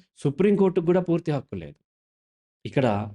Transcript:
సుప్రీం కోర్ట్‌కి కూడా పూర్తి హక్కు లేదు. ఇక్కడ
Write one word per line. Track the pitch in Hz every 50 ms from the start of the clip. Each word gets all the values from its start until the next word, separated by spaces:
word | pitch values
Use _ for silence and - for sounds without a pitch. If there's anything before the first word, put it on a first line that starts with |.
| - _ _
సుప్రీం | - - 147 135 - 190 208 202
కోర్ట్‌కి | 175 190 185 175 180 165
కూడా | 170 175 190
పూర్తి | 180 175 165 165 - 160
హక్కు | 147 131 - _ 104
లేదు. | 92 78 73 73 _ _ _ _ _ _ _ _ _ _ _ _ _ _ _ _ _ -
ఇక్కడ | 110 - 147 127 117 104 101 107 107